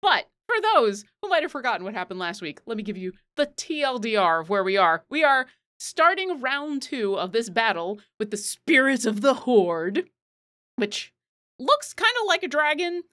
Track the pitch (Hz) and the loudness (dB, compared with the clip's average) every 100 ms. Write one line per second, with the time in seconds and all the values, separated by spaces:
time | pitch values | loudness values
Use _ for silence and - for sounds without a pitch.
0 | 403 240 - _ - 466 427 392 226 202 | 2 0 -2 _ -4 0 4 4 2 -2
1 | - _ 403 349 302 285 247 196 185 214 | -12 _ -2 0 0 -4 -4 -4 -6 -8
2 | 180 185 175 170 160 - - 220 208 190 | -8 -6 -6 -6 -10 -12 -10 -8 -6 -8
3 | 185 185 _ - 294 - - 311 277 247 | -8 -12 _ -2 -2 -2 -8 -2 -2 -2
4 | 226 214 180 165 160 202 190 196 180 165 | -2 2 4 2 0 0 2 4 4 4
5 | _ 285 302 269 254 _ _ _ - - | _ 2 4 4 0 _ _ _ -12 4
6 | 330 381 381 311 254 277 294 285 - 269 | 4 4 -2 -4 -2 -4 -4 -6 -6 -4
7 | 202 196 185 214 226 185 226 170 170 208 | -2 -2 0 -2 0 0 0 0 -6 -8
8 | _ _ 214 202 - - - 254 269 262 | _ _ -6 -6 -8 -10 2 4 4 2
9 | 240 208 269 262 - 233 175 165 170 208 | -2 2 2 2 4 4 4 -2 -4 -4
10 | 359 _ _ _ _ _ _ - 208 - | -6 _ _ _ _ _ _ -6 -4 -4
11 | - _ _ _ _ _ 262 587 - - | -12 _ _ _ _ _ 0 0 0 0
12 | 453 494 415 339 349 285 302 302 349 349 | 0 2 0 0 0 0 0 0 -2 -4
13 | 349 | -10